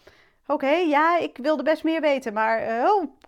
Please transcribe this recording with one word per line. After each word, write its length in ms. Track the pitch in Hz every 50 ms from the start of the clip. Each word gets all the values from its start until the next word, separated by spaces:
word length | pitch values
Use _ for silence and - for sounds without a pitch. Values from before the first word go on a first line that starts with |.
| _ - _ _ _ _ _ _ _ -
oké, 280 | 285 285 277 269 294
ja, 420 | 339 370 311 294 285 311 330 349 339
ik 200 | 311 302 - -
wilde 260 | 240 302 311 254 254
best 200 | 285 320 311 -
meer 180 | 320 320 320
weten, 320 | 294 302 277 262 262 233 202
maar, 260 | 214 220 220 226 226
eh, 300 | - 226 226 233 269 359
oh, 220 | 427 403 330 262 - _ _